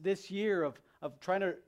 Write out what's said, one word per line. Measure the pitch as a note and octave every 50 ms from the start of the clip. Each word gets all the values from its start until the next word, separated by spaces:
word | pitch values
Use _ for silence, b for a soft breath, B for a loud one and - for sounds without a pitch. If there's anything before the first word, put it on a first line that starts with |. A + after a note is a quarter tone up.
this | D#3 F#3 G3 F#3+ - -
year | F#3 G3 G#3 G#3+ G3+ F3 D#3+
of, | C#3+ B2 - - b b b b
of | D3+ C3+ -
trying | - - F#3 G3
to | G3 F#3 E3+ - -